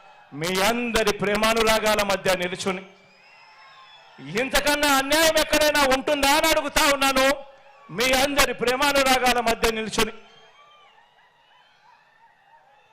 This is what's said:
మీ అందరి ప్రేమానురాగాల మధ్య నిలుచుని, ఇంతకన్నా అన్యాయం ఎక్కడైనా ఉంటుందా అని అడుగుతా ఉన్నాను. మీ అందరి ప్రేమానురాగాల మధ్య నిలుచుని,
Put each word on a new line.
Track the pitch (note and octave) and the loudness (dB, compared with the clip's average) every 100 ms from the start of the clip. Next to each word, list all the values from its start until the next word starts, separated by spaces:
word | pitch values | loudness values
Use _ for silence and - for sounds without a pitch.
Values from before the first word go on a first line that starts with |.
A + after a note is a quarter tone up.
| - - - | -20 -20 -18
మీ | C#3 E3 F#3 | -8 -4 0
అందరి | G3 A#3+ A#3+ A3+ G#3+ G#3 | 0 0 -2 -2 -2 -2
ప్రేమానురాగాల | F#3+ G#3 A3 A3+ A3 A3 G#3+ G#3 | -2 0 0 0 2 2 2 0
మధ్య | G3+ F#3+ F3+ F#3 | 0 -2 -2 -2
నిలుచుని, | F3+ F3+ G3 F#3 F#3+ - _ _ - - - - - - - - - - C3+ F#3 | -2 -6 -6 -8 -10 -20 _ _ -20 -20 -20 -20 -20 -20 -20 -20 -20 -20 -8 -4
ఇంతకన్నా | C4 C#4 C4+ D4 D4 C4+ | -2 0 0 0 2 2
అన్యాయం | C4+ D4+ D#4+ D#4 | 2 2 2 2
ఎక్కడైనా | D4+ D4+ D4+ D4 | 2 2 2 2
ఉంటుందా | C#4 C4 C4+ D4 C#4 D4 | 2 0 0 0 2 2
అని | D#4+ | 2
అడుగుతా | D#4 C#4+ - D4+ | 0 0 0 2
ఉన్నాను. | C#4 C4+ C4 C4+ C#4 - - - - - | 2 0 2 2 0 -6 -20 -20 -20 -14
మీ | D#3+ B3 | -4 0
అందరి | C4 C#4 C#4 C4+ | 2 2 2 0
ప్రేమానురాగాల | B3 A#3 B3+ C#4+ C#4 C4 B3+ B3 A#3+ | 0 -2 0 0 2 2 2 2 0
మధ్య | A3+ A3+ A#3 | 0 0 -2
నిలుచుని, | A3 A3 - A3 - - - - _ - _ - _ _ _ _ _ _ A#5 _ _ _ _ _ A5+ _ _ _ - _ _ _ | -2 -6 -2 -4 -4 -20 -20 -20 _ -20 _ -20 _ _ _ _ _ _ _ _ _ _ _ _ _ _ _ _ -20 _ _ _